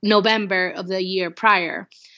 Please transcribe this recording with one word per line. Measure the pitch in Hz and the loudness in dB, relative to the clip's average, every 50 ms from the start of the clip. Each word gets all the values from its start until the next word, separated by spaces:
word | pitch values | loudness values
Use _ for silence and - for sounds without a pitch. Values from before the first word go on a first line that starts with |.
| - | 0
November | 208 214 208 190 220 220 220 208 185 190 185 185 180 | 2 4 4 4 4 2 0 0 -2 -2 -2 -2 -2
of | - - 190 180 | -4 -8 -8 -6
the | 190 190 185 | -4 -4 -4
year | 185 190 185 180 170 | -2 -2 -2 -4 -4
prior. | 170 - - 220 208 185 175 165 156 - 185 _ _ - _ - - | -4 0 2 2 4 4 2 -2 -6 -8 -10 _ _ -20 _ -20 -20